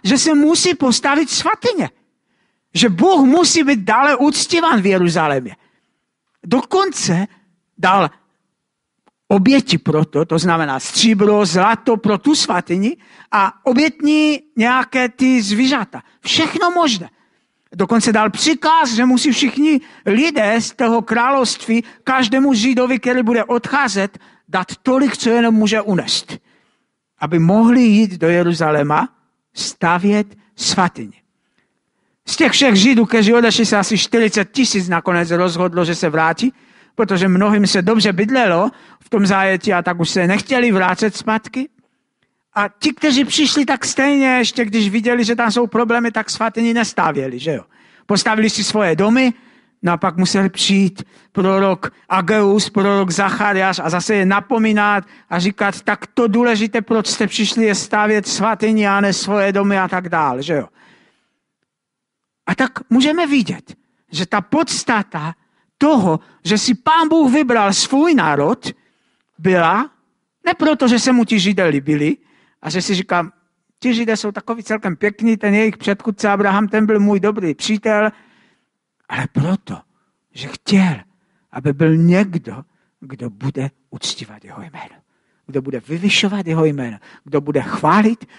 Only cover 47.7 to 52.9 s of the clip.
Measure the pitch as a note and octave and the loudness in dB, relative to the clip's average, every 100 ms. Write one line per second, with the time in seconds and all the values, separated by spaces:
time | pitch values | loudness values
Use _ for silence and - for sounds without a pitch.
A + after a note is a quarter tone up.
47.7 | _ _ _ - G#3 A#3 G#3+ A3 - G3 | _ _ _ -2 -2 0 0 0 -2 -4
48.7 | G#3+ F#3+ D#3 G3+ B3 B3+ - _ _ _ | -2 0 2 2 2 2 -2 _ _ _
49.7 | _ F3 E3+ F#3+ E3+ F#3 G3 F#3+ - - | _ -4 -2 -2 0 0 0 -2 -2 0
50.7 | G3 F#3+ - - _ _ - F#3+ F#3+ G3 | 2 2 -2 -14 _ _ -2 0 2 0
51.7 | F#3 - - - F#3+ F3+ G#3+ G3+ G#3 - | -2 -6 -12 -4 -2 0 2 2 2 0
52.7 | G#3 G3 | 0 0